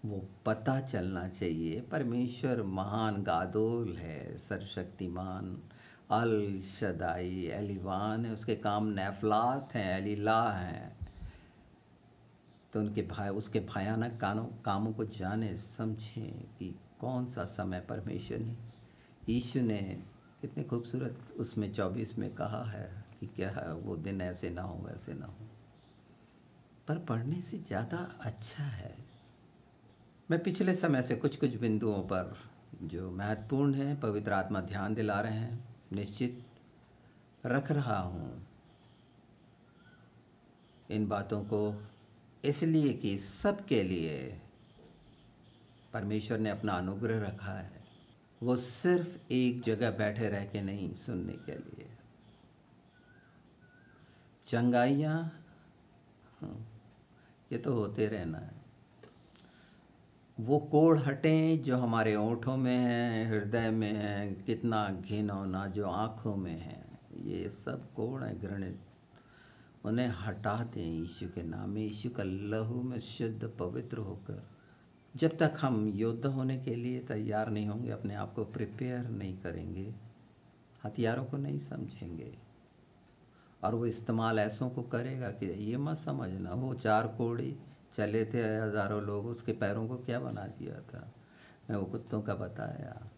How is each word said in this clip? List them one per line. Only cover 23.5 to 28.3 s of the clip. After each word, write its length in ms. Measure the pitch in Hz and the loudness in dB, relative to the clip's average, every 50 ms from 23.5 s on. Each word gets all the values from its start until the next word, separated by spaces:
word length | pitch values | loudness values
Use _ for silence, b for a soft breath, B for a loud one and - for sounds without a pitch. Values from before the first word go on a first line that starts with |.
है, 240 | - - - 82 80 | -2 -4 -4 -4 -6
वो 220 | 82 95 107 95 | -6 -4 -4 -4
दिन 240 | 80 80 98 98 95 | -4 -4 -4 -2 -2
ऐसे 300 | 90 90 90 90 - 90 | -2 -4 -4 -4 -6 -6
ना 120 | 87 87 | -4 -4
हो, 240 | 92 92 90 87 95 | -6 -6 -6 -6 -6
वैसे 280 | - - - - - - | -8 -8 -10 -8 -10 -10
ना 120 | - - | -8 -10
हो। 220 | - 92 - 110 113 - - - - - - - - - - - - - - - - - - - - - - - - - - - - | -12 -12 -14 -16 -16 -18 -20 -20 -20 -20 -20 -20 -20 -20 -20 -20 -20 -20 -20 -20 -20 -20 -20 -20 -20 -20 -20 -20 -20 -20 -16 -4 -2
पर 100 | 151 170 | -2 -2
पढ़ने 420 | 175 - 120 117 117 135 156 180 | 0 -2 -2 0 0 0 -2 -4
से 180 | 180 - - 101 | -4 -6 -8 -8
ज़्यादा 600 | - - - 95 120 120 175 175 180 180 - - | -6 -2 -2 -2 -2 -2 -4 -6 -6 -6 -10 -8
अच्छा 440 | - 113 | -8 -8